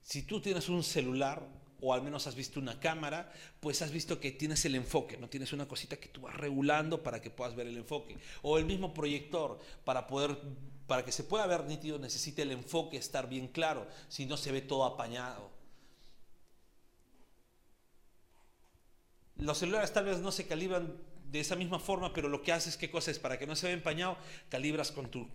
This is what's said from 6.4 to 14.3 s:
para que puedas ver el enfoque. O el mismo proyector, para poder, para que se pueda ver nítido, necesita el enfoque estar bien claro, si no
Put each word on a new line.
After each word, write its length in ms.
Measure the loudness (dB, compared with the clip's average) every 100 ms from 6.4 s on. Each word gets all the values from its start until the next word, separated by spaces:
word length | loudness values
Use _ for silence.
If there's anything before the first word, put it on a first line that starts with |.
| -2 4 6 6 4 0
para 180 | 0 -4
que 80 | -6
puedas 280 | -4 -4 -2
ver 100 | -6
el 80 | -6
enfoque. 420 | -4 -6 -6 -12 -10 -4
O 160 | 4 6
el 60 |
mismo 300 | 6 2 0
proyector, 680 | 0 0 0 0 0 0 -2 -10 -6
para 240 | 0 0 2
poder, 300 | 2 2 2 -4 -8 -10 -10 0
para 160 | 2
que 80 | 2
se 140 | -2 2
pueda 200 | 2 4
ver 200 | 4 2
nítido, 340 | -4 -4 -4
necesita 420 | -4 -4 -2 0
el 100 | 0
enfoque 440 | -2 0 0 2 -4
estar 320 | -2 -2 -2
bien 220 | -4 -4
claro, 360 | 2 2 2 -4 -10 -12
si 180 | -6
no 120 | -2